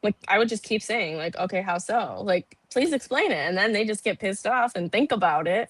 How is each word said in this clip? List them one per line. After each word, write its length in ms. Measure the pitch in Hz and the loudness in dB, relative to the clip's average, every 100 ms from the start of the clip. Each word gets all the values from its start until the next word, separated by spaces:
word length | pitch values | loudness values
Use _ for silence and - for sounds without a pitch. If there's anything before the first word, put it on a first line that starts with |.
Like, 140 | 208 202 - | 0 -2 0
I 100 | 196 | 2
would 120 | 226 | 2
just 140 | 226 | -2
keep 180 | - 214 | -4 -4
saying, 360 | - 220 175 156 | -2 -2 -2 -4
like, 180 | 165 - | -6 -4
Okay, 240 | 185 190 | -4 -2
how 160 | 190 175 | -2 -4
so? 440 | - 226 180 95 | 0 -2 -2 -6
Like, 340 | 196 180 - - _ | 0 0 0 -20 _
Please 200 | - 302 | 0 2
explain 400 | 277 - 277 415 | 0 -2 0 2
it, 60 | 180 | 0
and 200 | 147 185 | 0 2
then 140 | 208 | 2
they 120 | 214 220 | 2 0
just 180 | 214 | 0
get 160 | - 190 | -2 -2
pissed 260 | 202 202 208 | -2 -2 0
off 300 | 247 233 - | 2 2 0
and 160 | 175 | -2
think 200 | 202 285 | 0 2
about 360 | 233 180 147 165 | 2 2 2 2
it. 200 | 190 | 0